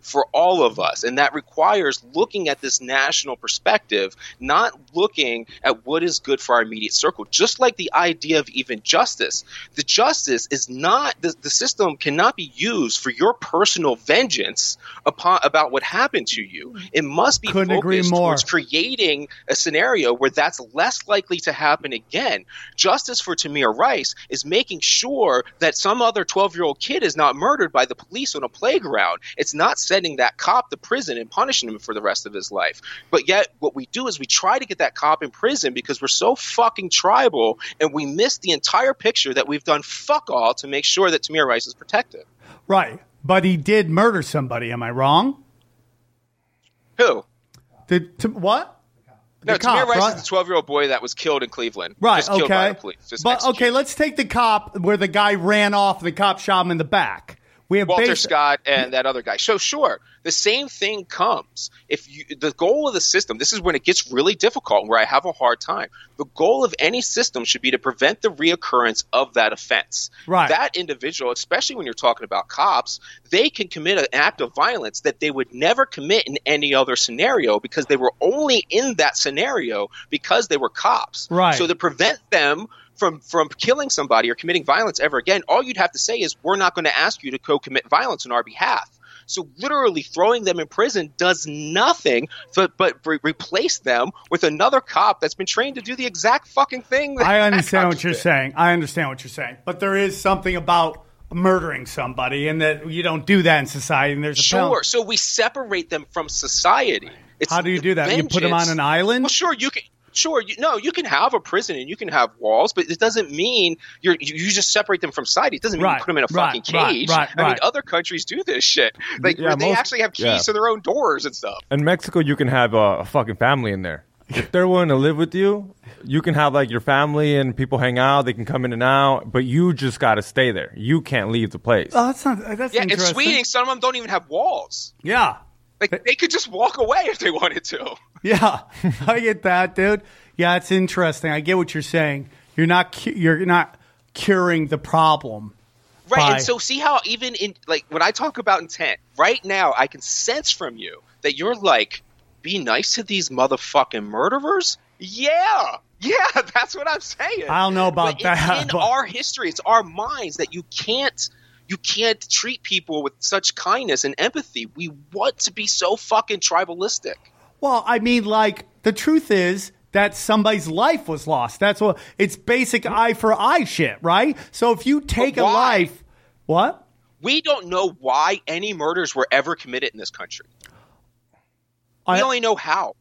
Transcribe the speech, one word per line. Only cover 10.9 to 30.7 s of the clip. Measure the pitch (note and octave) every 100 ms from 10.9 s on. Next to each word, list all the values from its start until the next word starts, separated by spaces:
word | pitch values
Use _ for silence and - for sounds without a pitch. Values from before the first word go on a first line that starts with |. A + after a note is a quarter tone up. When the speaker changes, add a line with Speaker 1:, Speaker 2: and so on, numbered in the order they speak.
| A#3+ C#4+ -
Speaker 1:
the, | E3+ E3
the | D3
system | - B3+ - F#3+ C#3+
cannot | D3+ D3 G#3+ C#4
be | D#3+ -
used | F#3+ A3+ B2 -
for | C3
your | A#2+ F#3 A#3
personal | - D#3+ G#3 - D#3 A#2
vengeance | - E3+ B3+ C#3+ G2 - - - - - -
upon, | - F3 F#3
about | C#3+ D#3 D3+
what | C3
happened | - - C4+ - -
to | -
you. | G2 E2+ - A3+ F#3
It | E3
must | D3 D3 B3 -
be | G#3+
Speaker 2:
Couldn't | F#3+ F#3 F#3
agree | F3+ F#3+
Speaker 1:
focused | F3+
Speaker 2:
more. | F3 F3
Speaker 1:
towards | D3
creating | - E3+ D#3 D#3 A3+ B3+ F#3+ C#3+ C#3+ - -
a |
scenario | C#3 - D3+ A#3 A#3 B2+
where | A#2+ C3+
that's | C3 D3 - A#2
less | C3+ G#3 - -
likely | G3+ - F3
to | D#3
happen | C#3+ D3+ D#3 D3
again. | A#2+ _ E3 B3 G#2 F#2 - - -
Justice | G3 B3 - B3
for | - E3
Tamir | D#3+ D3 B2+ A2
Rice | A#3 B3 C3 - -
is | C3+
making | C#3+ F#3+ C4 F3
sure | - - A#3+ C#4 G3+ B2+ - -
that | D#3+ C#3+
some | G3+ A#3
other | A#3 G#3+ F3+
twelve-year-old | F#3+ G3 E3 E3+ C#3
kid | - C#4+
is | A3 D3+
not | D3 C3+
murdered | G3 C#4+ F3
by | C3+ B2+
the |
police | B2 - G#3+ C#4
on | D3+
a | C3
playground. | - A3+ D#4 F#3 A2 F#2 F2 - -
It's | -
not | D3 F#3+ -
sending | - G3 F3 C3+
that | A#2+ -
cop | - A#3 A#3+